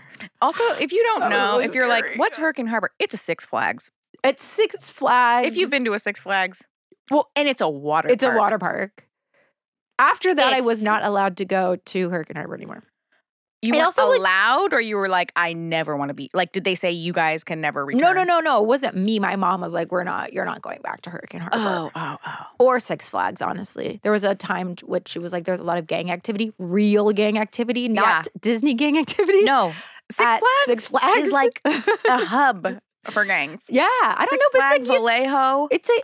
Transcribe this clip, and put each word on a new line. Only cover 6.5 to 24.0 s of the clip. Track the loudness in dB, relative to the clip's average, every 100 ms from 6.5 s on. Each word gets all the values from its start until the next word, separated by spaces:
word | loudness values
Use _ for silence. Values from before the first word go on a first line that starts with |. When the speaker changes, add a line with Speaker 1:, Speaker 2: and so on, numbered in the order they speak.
| -8 -20 _ _ _ -2
Speaker 2:
Well, | 0 0 0
Speaker 1:
and | 0
it's | 0
a | -2
water | -2 0 0 2
Speaker 2:
it's | 2
a | 2
Speaker 1:
park. | 2
Speaker 2:
water | 2 0
park. | -2 -4 -6 _ _ _ _ _ _ _ _ _ _ 0
After | 2 2 0 2
that, | 4
I | 2
was | 0 0
Speaker 1:
It's | 0
Speaker 2:
not | 0
allowed | 0 0 0 -2
to | -2
go | 0 0 -2
to | -4 -4 -2
Hurricane | -4 -6 -10
Harbor | -10 -12
anymore. | -14 -18 _ _ _ _ _ _ _ -6
Speaker 1:
You | 0
Speaker 2:
And | 2
Speaker 1:
weren't | 2
Speaker 2:
also, | 4 4
like | 4
Speaker 1:
allowed, | 4 2 4 2 2
or | 0
you | 0 -2
were | 0
like, | 0 0 -2
"I | -2
never | -2 -4 -2 -2 -4
wanna | -4
be," | -8 -6 -4
like, | -4
did | -4
they | -4 -2
say, | -2
"You | -4 -4
guys | -2 0 -2
can | -6 -6
never | -4 -4 -2
Speaker 2:
No, | 2
no, | 2
Speaker 1:
return"? | 2 2
Speaker 2:
no, | 2
no. | 2 2
It | 2
wasn't | 2 0 -2
me. | 0 0
My | -2 0
mom | -2 -2
was | -4
like, | -6 -4
"We're | -4
not, | -4 -6 -6
you're | -6 -6
not | -8
going | -10 -12
back | -10 -12
to | -12
Hurricane | -14 -14 -12
Harbor." | -6 -2
Speaker 1:
Oh, | -2 -4 -6 -8
oh, | -10 -10
oh. | -14 -14 -8 2
Speaker 2:
Or | 4 2
Six | -2 -6 -6
Flags, | -4 -4 -4
honestly. | -6 -6 -10 -8 -8 -4